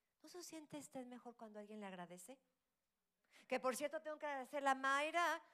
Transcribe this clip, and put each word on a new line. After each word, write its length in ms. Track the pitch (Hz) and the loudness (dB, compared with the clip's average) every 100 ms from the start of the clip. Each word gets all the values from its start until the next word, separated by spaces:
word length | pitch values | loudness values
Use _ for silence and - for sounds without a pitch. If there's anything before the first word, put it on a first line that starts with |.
| _ _ | _ _
¿no 60 | 311 | -16
se 120 | 359 | -14
siente 380 | 339 320 294 302 | -12 -12 -10 -10
usted 260 | 269 269 247 | -8 -10 -10
mejor 300 | 247 240 233 | -10 -14 -12
cuando 240 | 226 214 | -12 -12
alguien 200 | 208 214 | -12 -10
le 60 | 202 | -8
agradece? 540 | 185 175 180 - 269 _ _ _ _ _ _ _ _ _ - - | -8 -10 -12 -14 -16 _ _ _ _ _ _ _ _ _ -20 0
Que 120 | 254 | 2
por 160 | 254 240 | 4 2
cierto 260 | 294 311 | 0 0
tengo 160 | 311 302 | -4 -4
que 80 | 302 | -2
agradecerle 440 | 277 254 294 277 | -2 -2 2 4
a 60 | 262 | 6
Mayra, 640 | 269 277 302 320 339 330 - | 6 4 4 4 4 2 -4